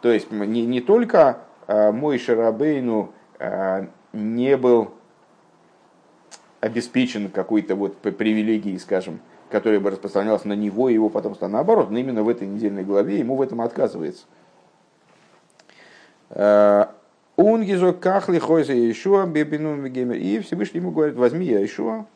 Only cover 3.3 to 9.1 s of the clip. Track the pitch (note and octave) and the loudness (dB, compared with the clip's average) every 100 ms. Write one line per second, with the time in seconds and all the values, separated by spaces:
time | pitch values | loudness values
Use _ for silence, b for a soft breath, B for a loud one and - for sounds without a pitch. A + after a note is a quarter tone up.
3.3 | _ - F#2+ F#2+ F#2+ F#2 _ _ A#2 G#2+ | _ -8 -4 -4 -4 -6 _ _ -8 -6
4.3 | A#2 B2+ C#3 B2+ A#2+ G2+ - _ _ _ | -2 0 2 4 4 2 -10 _ _ _
5.3 | _ _ _ _ _ _ _ _ _ _ | _ _ _ _ _ _ _ _ _ _
6.3 | - _ _ A2+ A#2 A#2 B2+ B2 A2 G2+ | -20 _ _ -4 -4 -4 -2 -2 -2 -6
7.3 | F#2+ F#2 A2 F2+ G2 G2 - G#2 F#2+ A2 | -6 0 0 0 -4 -4 -4 -8 -2 0
8.3 | A2 G#2+ A2 G2+ F#2 - F#2+ F#2 | 0 0 -2 -2 -10 -4 -4 -4